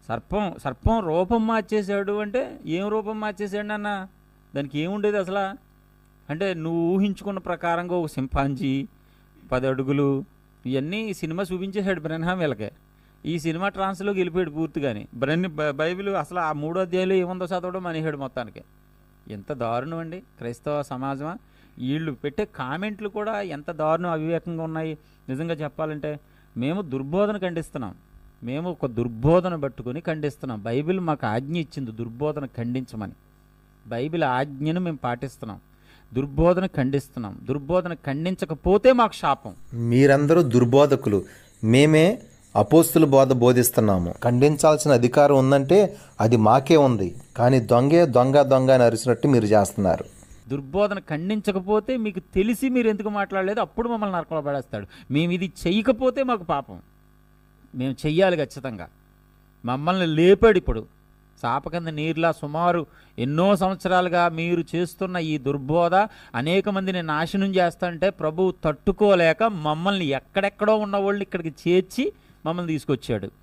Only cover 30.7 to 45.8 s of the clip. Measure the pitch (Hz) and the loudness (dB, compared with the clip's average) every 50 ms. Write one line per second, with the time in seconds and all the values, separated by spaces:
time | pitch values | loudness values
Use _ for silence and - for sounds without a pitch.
30.7 | 117 131 147 156 185 190 180 165 151 139 - 113 107 117 135 139 165 175 156 - | -4 -4 -2 -2 -2 -2 -2 -2 -4 -2 -2 -4 -4 -4 -4 -4 -6 -6 -6 -6
31.7 | - 147 135 117 110 110 120 117 113 120 143 151 151 151 143 127 _ - 120 120 | -8 -10 -10 -10 -8 -10 -10 -10 -8 -6 -4 -4 -4 -4 -8 -10 _ -8 -6 -4
32.7 | 123 131 127 - - 110 104 92 90 _ _ _ _ _ _ _ _ _ _ _ | -4 -6 -6 -8 -10 -10 -10 -10 -10 _ _ _ _ _ _ _ _ _ _ _
33.7 | _ _ _ - 110 117 127 156 160 170 160 135 123 127 139 147 139 135 147 156 | _ _ _ -10 -6 -6 -6 -4 -2 -2 0 0 0 0 -2 -4 -6 -6 -4 -2
34.7 | 160 180 185 175 160 135 - 127 120 120 135 135 - - - 113 98 92 _ _ | -2 -2 -4 -4 -6 -6 -4 -6 -6 -4 -8 -12 -12 -12 -12 -12 -12 -14 _ _
35.7 | _ _ _ _ _ _ _ - - 123 139 143 139 143 160 175 180 175 185 185 | _ _ _ _ _ _ _ -8 -6 -6 -6 -4 -2 2 4 4 4 2 0 -2
36.7 | - - 131 131 139 139 135 - _ - 117 101 98 95 - 107 135 147 139 135 | -2 -2 -2 0 0 -2 -4 -4 _ -10 -10 -10 -10 -12 -6 -6 -6 -6 -4 -2
37.7 | 170 185 175 175 170 - _ - 131 143 160 180 190 - - - 160 139 _ 175 | -2 -2 -2 -2 -10 -10 _ -8 -6 -4 -4 -6 -4 -6 -6 -8 -8 -6 _ 2
38.7 | 185 208 - 254 262 247 240 208 - - - 160 139 - _ 113 90 - - - | 2 6 6 6 6 6 4 2 0 -2 -2 -2 -2 -2 _ -16 -16 -16 -18 -12
39.7 | - 117 117 117 117 123 139 139 135 143 147 143 165 170 170 135 110 123 123 117 | -8 -4 0 2 6 6 8 8 6 6 6 4 4 4 4 4 4 4 4 6
40.7 | 123 135 147 143 135 127 - - 104 98 87 - - - - _ _ _ - 110 | 6 6 6 6 4 2 2 0 0 0 -2 -4 -16 -20 -20 _ _ _ 0 4
41.7 | 117 131 143 151 156 156 160 180 226 - - - - _ _ _ _ 202 202 202 | 6 6 6 6 6 6 6 4 2 -2 -8 -20 -20 _ _ _ _ 0 2 6
42.7 | - 165 165 160 - 170 160 143 135 135 135 127 131 123 117 123 123 123 120 - | 6 6 6 6 4 4 4 6 8 6 6 6 4 4 6 6 6 6 4 2
43.7 | - - 113 107 98 92 87 87 - - - 120 120 123 135 147 151 139 - 160 | 2 2 2 2 2 2 0 -2 -6 -2 -2 0 2 4 4 4 4 4 4 4
44.7 | 156 147 - 151 143 123 120 127 - 156 143 143 143 135 131 135 139 139 139 139 | 4 4 4 4 4 4 4 4 4 6 6 6 6 6 6 6 4 2 4 6
45.7 | 170 196 | 6 6